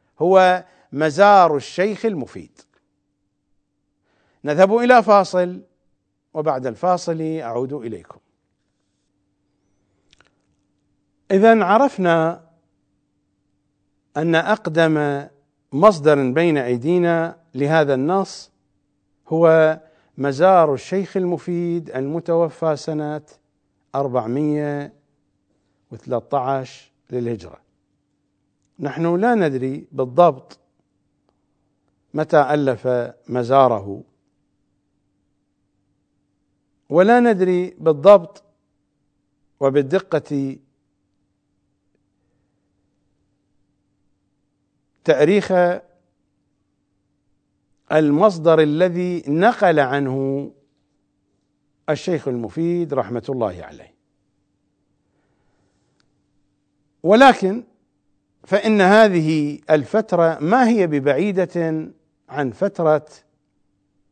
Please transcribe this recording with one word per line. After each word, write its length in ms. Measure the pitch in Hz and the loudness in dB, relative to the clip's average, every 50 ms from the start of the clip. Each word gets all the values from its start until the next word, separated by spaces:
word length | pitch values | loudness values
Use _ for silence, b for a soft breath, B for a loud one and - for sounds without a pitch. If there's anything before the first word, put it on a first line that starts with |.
| _ _ _ _ | _ _ _ _
هو 460 | 151 180 190 190 185 180 180 180 170 b b b b b - | 0 4 6 6 6 6 4 0 -4 b b b b b -6
مزار 640 | 139 156 156 139 151 202 202 208 196 180 165 151 | -4 -2 -2 2 4 6 6 8 8 6 4 2
الشيخ 480 | 139 120 - - - 185 214 208 185 - | -2 -6 -8 -6 -4 -4 -4 -4 -4 -6
المفيد. 560 | 226 202 160 123 - - 95 80 - _ _ _ _ _ _ _ _ _ _ _ _ _ _ _ _ _ _ _ _ _ _ _ _ _ _ _ _ _ _ _ _ _ _ _ _ _ _ - | -6 -6 -6 -10 -12 -14 -18 -20 -20 _ _ _ _ _ _ _ _ _ _ _ _ _ _ _ _ _ _ _ _ _ _ _ _ _ _ _ _ _ _ _ _ _ _ _ _ _ _ -8
نذهب 320 | 143 147 156 185 196 214 | -6 2 2 4 4 4
إلى 260 | 240 240 240 254 240 220 | 0 4 6 4 4 6
فاصل، 580 | 220 208 202 190 - - 180 180 180 180 190 196 _ _ _ _ _ _ _ _ _ _ _ _ _ _ | 6 4 4 4 2 0 -2 -2 -2 -6 -12 -18 _ _ _ _ _ _ _ _ _ _ _ _ _ _
وبعد 320 | 156 151 156 139 131 127 | -6 -4 -4 -4 -4 -6
الفاصل 540 | 131 113 - - 180 180 175 - 175 165 160 160 | -8 -8 -4 -2 -2 -2 -2 -2 -6 -6 -6 -6
أعود 500 | 156 160 160 131 117 117 120 131 131 139 | -6 -8 -8 -8 -8 -6 -6 -6 -6 -8
إليكم. 460 | 147 113 117 107 90 82 _ - - _ _ _ _ _ _ _ _ _ _ _ _ _ _ _ _ _ _ _ _ _ _ _ _ _ _ _ _ _ _ _ _ _ _ _ _ _ _ _ _ _ _ _ _ _ _ _ _ _ _ _ _ _ _ _ _ _ _ _ _ _ _ | -10 -10 -12 -12 -14 -16 _ -20 -20 _ _ _ _ _ _ _ _ _ _ _ _ _ _ _ _ _ _ _ _ _ _ _ _ _ _ _ _ _ _ _ _ _ _ _ _ _ _ _ _ _ _ _ _ _ _ _ _ _ _ _ _ _ _ _ _ _ _ _ _ _ _
إذن 320 | 196 196 202 226 226 220 202 | 0 4 4 6 4 4 4
عرفنا 840 | 175 202 226 277 269 - - 185 175 165 165 160 165 170 - - _ _ _ _ _ _ _ _ _ _ _ _ _ _ _ _ _ _ _ _ _ _ _ _ _ _ _ _ _ _ _ _ _ _ | 2 2 2 2 0 0 -2 0 0 2 2 0 -2 -4 -8 -14 _ _ _ _ _ _ _ _ _ _ _ _ _ _ _ _ _ _ _ _ _ _ _ _ _ _ _ _ _ _ _ _ _ _
أن 180 | 147 160 170 165 | -6 -4 0 0
أقدم 920 | 160 165 185 214 214 - 170 156 165 165 160 160 151 147 147 143 139 143 - _ _ _ _ _ _ _ _ - | 0 0 0 -2 -4 -4 -4 -2 0 0 2 0 0 -2 -2 -4 -6 -10 -14 _ _ _ _ _ _ _ _ -4
مصدر 580 | 139 180 214 196 156 143 151 151 143 135 127 | 2 4 4 4 4 2 2 2 2 0 -2
بين 280 | 123 156 170 175 156 143 | 0 0 0 0 0 0
أيدينا 800 | 127 120 123 120 117 151 175 180 175 170 170 165 165 170 - - _ _ _ | -2 -2 -4 -4 -2 -2 0 0 0 0 -2 -2 -4 -6 -10 -14 _ _ _
لهذا 400 | 127 143 143 156 160 151 143 139 | -6 -4 0 2 2 2 2 0
النص 560 | 127 135 156 185 196 190 - - - - _ _ _ _ _ _ _ _ _ _ _ _ _ _ _ _ _ | -2 -2 -2 -2 -2 -4 -6 -10 -18 -20 _ _ _ _ _ _ _ _ _ _ _ _ _ _ _ _ _
هو 500 | 160 160 170 165 160 165 160 156 156 - b b b b b b b - | -2 2 4 4 6 4 4 2 0 -4 b b b b b b b -6
مزار 560 | 131 143 135 131 170 190 190 180 165 151 139 | -6 -6 -2 2 4 4 6 6 4 2 0
الشيخ 420 | 123 - - 180 196 196 170 - | -4 -6 -6 -6 -6 -6 -4 -6
المفيد 760 | 196 185 175 175 147 - - 175 170 175 170 170 170 160 - | -4 -4 -4 -4 -6 -6 -8 -6 -6 -4 -4 -6 -6 -8 -8
المتوفى 840 | - 127 135 139 156 170 165 - 170 165 170 156 - - 160 160 151 | -8 -8 -8 -6 -6 -8 -4 -2 0 0 0 -2 -4 -6 -4 -4 -4
سنة 460 | 139 - - 156 151 151 147 151 151 151 _ _ _ _ _ _ _ _ _ _ _ _ _ - | -4 -6 -8 -8 -6 -6 -8 -10 -12 -14 _ _ _ _ _ _ _ _ _ _ _ _ _ -8
أربعمية 1000 | 135 139 135 120 127 110 113 120 139 151 151 151 151 147 147 143 143 143 147 - _ _ _ _ _ _ _ _ _ _ _ _ _ _ _ _ _ _ _ | -6 -6 -4 -4 -4 -4 -4 -4 -4 -2 -2 -2 -4 -4 -6 -6 -8 -10 -12 -16 _ _ _ _ _ _ _ _ _ _ _ _ _ _ _ _ _ _ _
وثلاثة 480 | 117 110 - - 123 117 113 _ - 139 | -20 -20 -10 -8 -8 -8 -6 _ -6 -4
عشر 540 | 123 131 139 135 131 - - - - _ _ _ _ _ | -2 -2 -4 -6 -6 -10 -16 -20 -20 _ _ _ _ _
للهجرة. 500 | - 123 120 117 117 101 - 80 - _ _ _ _ _ _ _ _ _ _ _ _ _ _ _ _ _ _ _ _ _ _ _ _ - | -10 -8 -6 -6 -8 -10 -12 -18 -20 _ _ _ _ _ _ _ _ _ _ _ _ _ _ _ _ _ _ _ _ _ _ _ _ -10
نحن 360 | 139 143 131 156 165 170 170 | -10 -10 -6 -4 -2 -2 -2
لا 180 | 180 202 240 240 | 0 0 0 0
ندري 520 | 220 185 156 135 131 123 131 135 147 - - - | 2 0 0 -2 -4 -6 -6 -8 -10 -12 -14 -8
بالضبط 640 | 131 131 127 123 127 175 170 139 131 - _ - _ _ _ _ _ _ _ _ _ _ _ _ _ _ _ _ _ _ _ _ _ _ _ _ _ _ _ _ _ _ _ - | -6 -6 -4 0 0 0 0 0 -2 -12 _ -20 _ _ _ _ _ _ _ _ _ _ _ _ _ _ _ _ _ _ _ _ _ _ _ _ _ _ _ _ _ _ _ -8
متى 400 | 151 156 - 170 151 143 131 151 | -8 -6 0 2 2 2 2 0
ألف 340 | 151 143 135 123 104 - 127 127 123 120 123 - _ _ - | -2 -2 -2 -4 -4 -4 -4 -2 -2 -4 -6 -10 _ _ -8
مزاره، 760 | 120 127 120 117 135 139 131 123 117 104 98 101 98 - - _ _ _ _ _ _ _ _ _ _ _ _ _ _ _ _ _ _ _ _ _ _ _ _ _ _ _ _ _ _ _ _ _ _ _ _ _ _ _ _ _ _ _ _ _ _ _ _ _ _ _ _ _ _ _ _ _ | -6 -6 -4 0 2 4 4 4 2 -2 -4 -10 -14 -14 -16 _ _ _ _ _ _ _ _ _ _ _ _ _ _ _ _ _ _ _ _ _ _ _ _ _ _ _ _ _ _ _ _ _ _ _ _ _ _ _ _ _ _ _ _ _ _ _ _ _ _ _ _ _ _ _ _ _
ولا 320 | 143 165 185 208 240 247 | 0 2 4 4 4 4
ندري 560 | 240 240 220 180 185 185 180 180 180 185 - - | 4 2 2 0 0 0 0 -2 -2 -4 -8 -4
بالضبط 680 | 147 160 156 143 139 196 208 196 170 160 - - _ _ _ _ _ _ _ _ _ _ _ _ _ _ _ _ _ _ _ _ _ _ _ _ | -2 -2 -2 4 6 6 6 6 6 0 -12 -20 _ _ _ _ _ _ _ _ _ _ _ _ _ _ _ _ _ _ _ _ _ _ _ _
وبالدقة 960 | 139 139 131 147 139 131 147 190 185 - - 151 - - 147 139 139 135 131 - _ _ _ _ _ _ _ _ _ _ _ _ _ _ _ _ _ _ _ _ _ _ _ _ _ _ _ _ _ _ _ _ _ _ _ _ _ _ _ _ _ _ _ _ _ _ _ _ _ _ _ _ _ _ _ _ _ _ _ _ _ _ _ _ _ _ _ _ _ _ _ _ _ _ _ _ _ _ _ _ _ _ _ _ _ _ _ _ _ | -2 0 0 0 0 0 -2 -4 -4 -2 -6 -6 -6 -6 -6 -6 -6 -6 -10 -12 _ _ _ _ _ _ _ _ _ _ _ _ _ _ _ _ _ _ _ _ _ _ _ _ _ _ _ _ _ _ _ _ _ _ _ _ _ _ _ _ _ _ _ _ _ _ _ _ _ _ _ _ _ _ _ _ _ _ _ _ _ _ _ _ _ _ _ _ _ _ _ _ _ _ _ _ _ _ _ _ _ _ _ _ _ _ _ _ _
تاريخ 480 | 170 151 131 151 151 202 208 190 - 190 180 180 175 180 202 - _ _ _ _ _ _ _ _ _ _ _ _ _ _ _ _ _ _ _ _ _ _ _ _ _ _ _ _ _ _ _ _ _ _ _ _ _ _ _ _ _ - | 0 2 2 2 2 2 0 0 0 0 0 0 0 -2 -4 -10 _ _ _ _ _ _ _ _ _ _ _ _ _ _ _ _ _ _ _ _ _ _ _ _ _ _ _ _ _ _ _ _ _ _ _ _ _ _ _ _ _ 0
المصدر 680 | 156 156 147 143 151 196 214 185 165 156 170 160 156 160 | 0 2 2 2 2 2 2 0 2 2 2 4 4 4
الذي 600 | 151 147 156 180 185 170 175 180 180 180 170 - 135 | 2 2 0 0 0 0 -4 -4 -4 -6 -8 -6 -4
نقل 520 | 147 160 185 226 - - 208 180 165 151 | -2 0 0 0 0 0 0 0 2 2
عنه 680 | 139 127 135 143 139 135 131 135 135 135 139 139 139 - - _ _ _ _ _ _ _ _ _ _ _ _ _ _ _ _ _ _ _ _ _ _ _ _ _ _ - | 0 0 -2 -4 -4 -4 -4 -4 -4 -4 -6 -6 -8 -10 -16 _ _ _ _ _ _ _ _ _ _ _ _ _ _ _ _ _ _ _ _ _ _ _ _ _ _ -6
الشيخ 400 | 151 143 - - 175 147 - 143 | -6 -4 -4 -6 -6 -4 -4 -6
المفيد 680 | 123 120 117 110 - 156 165 170 175 175 170 160 143 | -6 -6 -8 -10 -8 -6 -4 -4 -4 -4 -4 -4 -4
رحمة 300 | 131 113 101 120 113 107 - | -6 -6 -6 -8 -10 -8 -8
الله 360 | 139 127 117 101 87 87 80 | -6 -4 -4 -6 -6 -10 -16
عليه، 300 | - - - - - _ _ _ _ _ _ _ _ _ _ _ _ _ _ _ _ _ _ _ _ _ _ _ _ _ _ _ _ _ _ _ _ _ _ _ _ _ _ _ _ _ _ _ _ _ _ _ _ _ _ _ _ _ _ _ _ _ _ _ _ _ _ - | -18 -20 -20 -20 -20 _ _ _ _ _ _ _ _ _ _ _ _ _ _ _ _ _ _ _ _ _ _ _ _ _ _ _ _ _ _ _ _ _ _ _ _ _ _ _ _ _ _ _ _ _ _ _ _ _ _ _ _ _ _ _ _ _ _ _ _ _ _ 0
ولكن 600 | 160 202 226 269 262 233 - 196 185 202 247 - - _ _ _ _ _ _ _ _ _ _ _ _ _ _ _ | 2 4 6 8 6 6 4 0 -4 -4 -6 -10 -16 _ _ _ _ _ _ _ _ _ _ _ _ _ _ _
فإن 360 | - 185 208 202 220 220 208 | -4 -2 -2 0 2 2 4
هذه 760 | 190 185 202 220 226 214 185 170 160 156 160 156 147 147 147 - - - | 4 6 6 6 6 6 4 0 0 0 -2 -2 -2 -4 -6 -10 -2 0
الفترة 680 | 160 151 131 - - 220 214 - 185 175 165 165 160 - | 0 0 0 0 -2 -4 -2 -2 0 0 0 0 0 -2
ما 280 | 147 165 214 262 254 220 | -2 0 2 2 2 2
هي 180 | 240 220 185 | 2 2 0
ببعيدة 1000 | 165 147 143 131 143 135 135 180 208 196 180 180 - - 175 165 160 160 156 156 - - _ _ _ _ _ _ _ | 0 0 -2 0 0 0 0 -2 -2 -2 -2 -4 -4 -4 -4 -4 -2 -4 -6 -8 -10 -16 _ _ _ _ _ _ _
عن 220 | - 143 143 127 | -8 -6 -6 -6
فترة 560 | 104 - 190 202 196 - 170 156 156 143 147 - - - _ _ _ _ _ _ _ _ _ _ _ _ _ _ _ _ _ _ | -4 -4 -6 -6 -4 -2 0 0 0 0 -2 -8 -18 -20 _ _ _ _ _ _ _ _ _ _ _ _ _ _ _ _ _ _